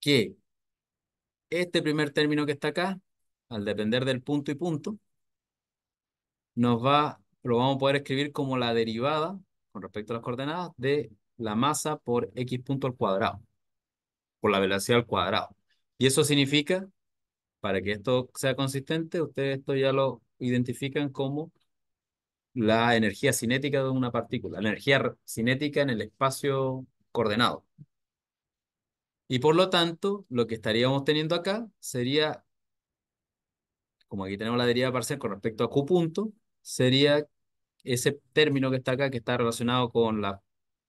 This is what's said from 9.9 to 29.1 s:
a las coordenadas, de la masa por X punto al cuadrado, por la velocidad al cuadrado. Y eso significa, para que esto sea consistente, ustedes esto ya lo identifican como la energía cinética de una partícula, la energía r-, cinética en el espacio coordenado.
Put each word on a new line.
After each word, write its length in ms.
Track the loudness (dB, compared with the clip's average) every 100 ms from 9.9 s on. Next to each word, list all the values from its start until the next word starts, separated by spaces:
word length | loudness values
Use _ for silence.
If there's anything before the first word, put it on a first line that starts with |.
| -12 -8
a 60 | -8
las 40 |
coordenadas, 480 | -6 -6 -6 -6 -8 -6
de 340 | -2 -2 -4 -14 _ -8
la 200 | -2 2
masa 400 | 2 0 -4 -4
por 340 | -2 -2 -2 -6
X 240 | -6 -6
punto 260 | -4 -4 -4
al 80 |
cuadrado, 480 | -2 0 2 0 -2 -18 _ _ _ _ _ _ _ _ -2
por 140 | 2
la 80 | 4
velocidad 400 | 2 0 2 2
al 60 | 2
cuadrado. 500 | -2 0 -2 -4 -12 _ _ _ 0
Y 80 | 2
eso 160 | 4
significa, 640 | 4 4 4 2 2 -2 -2 _ _ _ _ _ _ _
para 240 | -2 -2
que 80 | -2
esto 400 | -4 0 0 0 -4
sea 180 | -2
consistente, 640 | 0 -2 -4 -4 -4 -2 -4
ustedes 380 | -4 -2 -2 -4
esto 160 | -2
ya 180 | 0 2
lo 300 | 2 0 -2 _ -6
identifican 680 | 0 0 0 -4 -4 -4 -4
como 420 | -4 -4 -4 -8 _ _ _ _ _ _ _ _ _ _
la 420 | 0 2 4 4
energía 380 | 4 2 0 0
cinética 500 | 0 0 -2 0 -2
de 80 | 0
una 220 | -2 -2
partícula, 480 | -2 -4 -6 -6 -4
la 80 | -4
energía 300 | -2 2 2
r-, 180 | 2 -6
cinética 580 | -12 -4 0 0 0 0
en 80 | 0
el 120 | -2
espacio 840 | -6 -2 -2 -2 -2 0 -2 -4 -12 _ _
coordenado. 560 | -2 0 2 2 0 _ _ -20 _ _ _ _ _ _ _ _ _ _ _ _